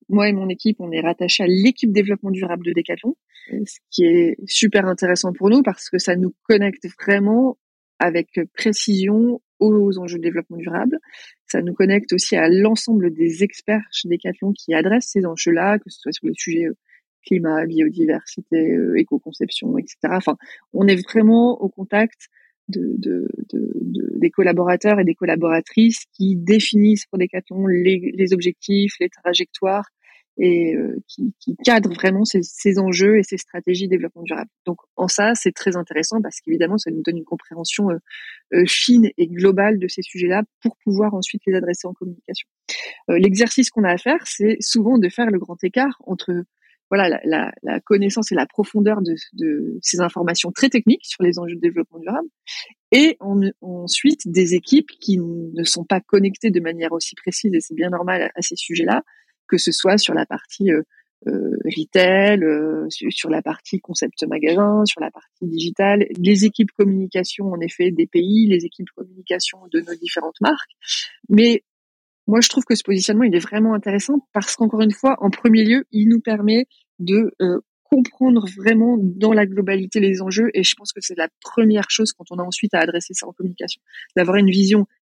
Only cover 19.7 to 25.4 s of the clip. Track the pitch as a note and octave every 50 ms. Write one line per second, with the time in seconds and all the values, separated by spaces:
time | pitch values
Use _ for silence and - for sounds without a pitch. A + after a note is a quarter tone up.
19.7 | - - - - - _ - D#3+ F3+ F#3+ - D#3 D3+ - - - - - _ _
20.7 | - - G3 G3 F#3+ F3+ F3+ - - A3+ G#3+ A3 A3+ A#3 A#3+ B3 A#3+ - G3 F#3+
21.7 | - F#3+ F#3+ - G3+ G#3 A3+ A3+ - _ - _ _ _ _ _ _ _ _ -
22.7 | - - - - - - - D#2 F2 F2 - - - - - - - - - -
23.7 | - - - F3 F3+ - - - - - - E3 - - F#3+ F3+ E3+ F3 F3 F3+
24.7 | F3+ F3 - G#3 G#3 G3+ F#3 E3 E3 - F#3 F3 E3 E3+